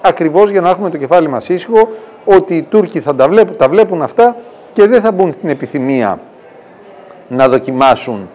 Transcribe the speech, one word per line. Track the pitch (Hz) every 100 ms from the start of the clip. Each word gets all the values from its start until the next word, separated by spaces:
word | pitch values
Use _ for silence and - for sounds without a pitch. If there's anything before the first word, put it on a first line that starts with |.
ακριβώς | 190 165 160 160 208
για | 196
να | 175
έχουμε | 180 196
το | 160
κεφάλι | 135 175 156
μας | 127 -
ήσυχο | 180 - 226 220 - - - -
ότι | 190 185 170
οι |
Τούρκοι | 156 214 185 165
θα | 147 135
τα | 139
βλέπουν, | 208 196 -
τα | 135
βλέπουν | 180 214 -
αυτά | 127 - 240 233 - - -
και | - 208
δεν | 240
θα | 220
μπουν | 185 185
στην | 143 156
επιθυμία | 139 123 143 131 135 107 87 - - - - - - - - - - -
να | 127 131
δοκιμάσουν | 127 127 131 135 120 - 110 92